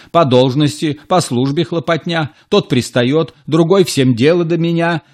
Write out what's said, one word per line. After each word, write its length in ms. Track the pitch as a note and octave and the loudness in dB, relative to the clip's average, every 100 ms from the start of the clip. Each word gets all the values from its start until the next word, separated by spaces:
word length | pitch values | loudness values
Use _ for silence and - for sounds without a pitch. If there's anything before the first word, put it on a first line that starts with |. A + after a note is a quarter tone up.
| - | -4
По 120 | E3+ | 0
должности, 760 | D3 B2 C3 B2+ D3 - D#3 C#3 - | 2 4 2 2 -2 -2 -6 -6 -2
по 100 | F#3 | -2
службе 460 | - A#2+ C3+ D3 E3 | 0 -2 -2 -2 -4
хлопотня. 640 | E3+ E3 E3 F3 E3 D3 _ - | -4 -4 -4 -4 -4 -6 _ -2
Тот 220 | G3+ - | -2 0
пристаёт, 640 | B2+ - C3 B2 D3+ D#3+ - - | -2 -2 -2 0 0 -2 -8 -4
другой 380 | D#3 E3 G3 | 0 2 2
всем 320 | F3+ - C3 A#2 | 2 0 0 2
дело 300 | C#3 F3 E3 | 2 2 0
до 120 | E3+ | -2
меня. 440 | E3+ E3 E3+ F3 - | -2 -2 -2 -4 -8